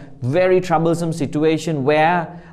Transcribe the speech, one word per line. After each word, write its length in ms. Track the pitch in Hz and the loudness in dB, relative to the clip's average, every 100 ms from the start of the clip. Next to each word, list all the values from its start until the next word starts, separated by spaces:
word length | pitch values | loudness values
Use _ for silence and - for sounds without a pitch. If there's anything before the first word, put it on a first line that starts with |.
| - - | -16 -8
very 380 | 123 170 185 185 | -2 2 4 2
troublesome 520 | 185 160 170 165 170 | 2 0 2 0 -2
situation 720 | 156 127 147 156 156 165 147 | -4 -4 0 0 0 -2 -2
where 580 | 131 151 156 175 160 - - | 0 2 2 0 -4 -12 -20